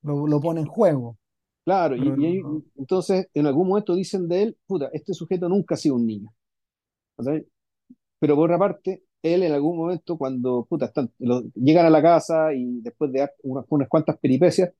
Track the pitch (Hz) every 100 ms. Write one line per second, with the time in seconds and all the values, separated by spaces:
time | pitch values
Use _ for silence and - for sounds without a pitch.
0 | 147 143 151 147 160 165 151 208 202 143
1 | 117 113 _ _ _ _ - 190 165 123
2 | 139 135 156 185 - 156 - - 135 185
3 | 175 190 190 147 147 139 185 202 208 180
4 | 185 196 170 180 220 - _ 190 143 156
5 | - 180 165 185 175 196 180 156 156 127
6 | 117 104 107 _ _ _ _ _ _ _
7 | _ - 120 156 - _ _ _ _ -
8 | _ _ 151 147 165 175 202 - - 190
9 | _ _ 160 175 180 143 147 175 165 180
10 | - 165 135 127 127 123 117 - 120 -
11 | 123 _ 123 123 110 - 131 160 165 156
12 | 156 170 - 165 156 139 123 123 117 _
13 | 147 131 139 _ 135 135 - 151 135 160
14 | 156 143 139 131 170 - 180